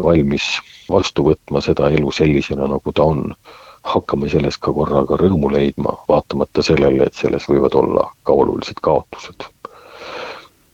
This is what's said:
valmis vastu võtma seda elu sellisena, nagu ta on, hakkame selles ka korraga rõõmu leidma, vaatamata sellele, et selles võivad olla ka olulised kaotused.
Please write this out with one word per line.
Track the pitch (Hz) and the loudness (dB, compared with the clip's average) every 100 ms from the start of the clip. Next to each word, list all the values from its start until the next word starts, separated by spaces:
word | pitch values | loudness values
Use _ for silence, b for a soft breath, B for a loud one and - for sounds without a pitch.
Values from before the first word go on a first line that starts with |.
valmis | 78 85 71 71 - - - - - | 4 2 2 0 -4 -6 -10 -16 -2
vastu | - - - | 0 0 0
võtma | 71 - - 71 | 2 0 -2 -2
seda | - 80 71 | 0 0 2
elu | 76 71 | 2 0
sellisena, | - 80 71 - 69 69 | 0 2 2 -2 -4 -2
nagu | 69 - | -4 -4
ta | - 76 | 0 2
on, | 73 - - B B B B | 0 -4 -10 B B B B
hakkame | - - - 69 69 | -4 -4 -2 -4 0
selles | 78 - - | 0 0 -2
ka | - 71 | -4 -2
korraga | 76 71 67 71 | 0 0 0 2
rõõmu | 90 90 69 | 2 2 2
leidma, | 71 71 - 57 - - | 0 0 -2 -4 -4 0
vaatamata | 76 - 69 71 - | 0 0 -4 -2 -2
sellele, | - 76 69 67 67 | 0 2 2 2 0
et | - | 0
selles | - 69 - | -4 -4 0
võivad | 71 67 67 | 2 2 2
olla | - - - - | 2 0 -4 -6
ka | - | 0
olulised | 69 65 - - - | 2 2 -2 -8 -4
kaotused. | - 69 - - - - - _ B B B B B B B B B _ _ | 0 0 -2 -12 -18 -18 -20 _ B B B B B B B B B _ _